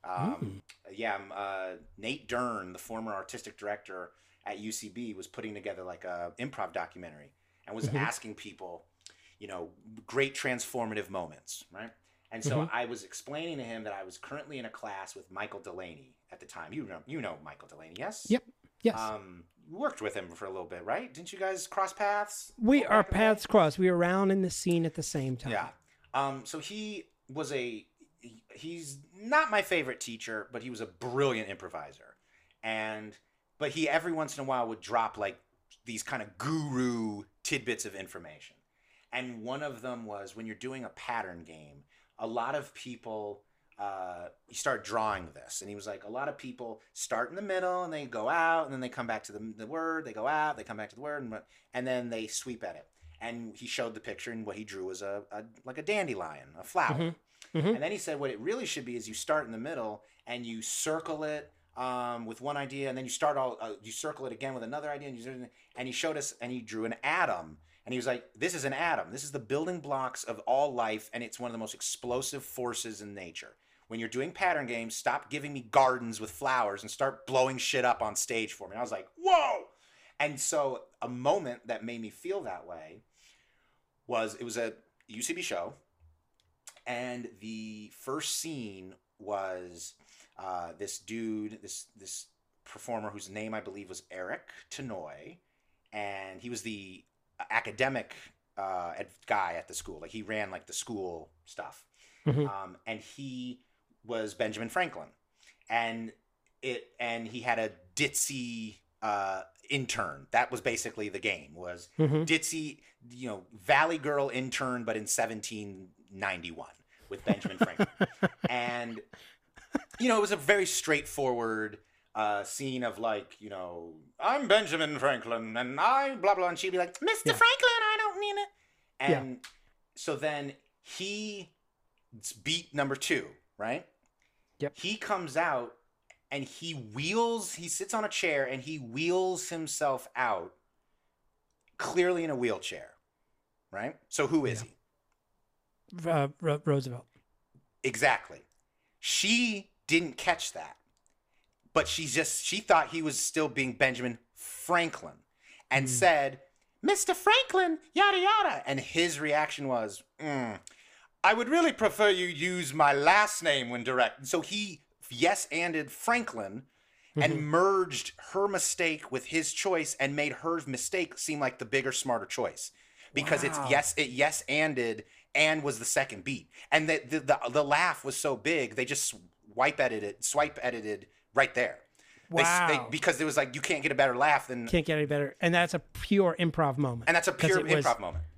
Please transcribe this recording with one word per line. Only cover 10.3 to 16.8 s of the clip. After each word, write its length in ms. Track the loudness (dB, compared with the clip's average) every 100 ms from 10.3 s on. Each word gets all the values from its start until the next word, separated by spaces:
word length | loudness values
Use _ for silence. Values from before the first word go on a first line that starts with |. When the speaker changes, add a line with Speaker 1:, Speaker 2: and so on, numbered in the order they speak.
Speaker 1:
transformative 760 | 0 -2 -2 -4 -4 -2 -4 -4
moments, 560 | -4 -6 -10 -14 -14 -14
right? 200 | -14 -16 _ _ _ _
And 120 | -6
so 140 | -2 0
Speaker 2:
Mm-hmm. 180 | 0 -2
Speaker 1:
I 100 | -2
was 180 | -6
explaining 540 | -10 -14 -10 -8 -6 -6
to 60 |
him 200 | -8 -8
that 100 | -8
I 100 | -10
was 140 | -12 -14
currently 400 | -12 -12 -10 -10
in 80 | -12
a 40 |
class 460 | -10 -10 -10 -10 -14
with 140 | -14
Michael 300 | -8 -8 -8
Delaney 560 | -12 -10 -10 -14 -20 _ _
at 80 | -20
the 60 | -16
time. 280 | -14 -10
You 120 | -10